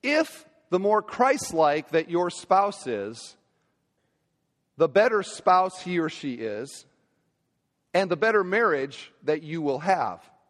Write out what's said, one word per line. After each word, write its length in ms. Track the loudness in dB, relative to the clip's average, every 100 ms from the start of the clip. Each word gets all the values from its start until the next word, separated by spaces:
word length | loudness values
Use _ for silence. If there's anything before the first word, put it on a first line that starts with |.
If 420 | 0 0 0 -6 -20 _ _
the 80 | 0
more 240 | 2 2
Christ-like 880 | 0 0 2 2 -2 2 2 2 0
that 180 | -2 0
your 180 | -2 -2
spouse 560 | -4 2 2 2 -4 -6
is, 520 | -6 -6 -10 -20 _ _ _ _ _ _ _ _ _ _ _ _ _ _ 0
the 100 | 2
better 360 | 4 4 2
spouse 580 | -2 -4 2 4 2 -4
he 160 | -4 -2
or 120 | -2
she 240 | -4 -8
is, 520 | -6 -6 -8 -10 -14 _ _ _ _ _ _ _ _ _ _ _ -2
and 120 | 0
the 80 | 0
better 280 | 2 2
marriage 680 | 2 0 2 0 -4 -10 -20 _
that 180 | -4 -2
you 220 | -4 -4
will 160 | -2 -2
have. 420 | 0 0 -2 -6 _ _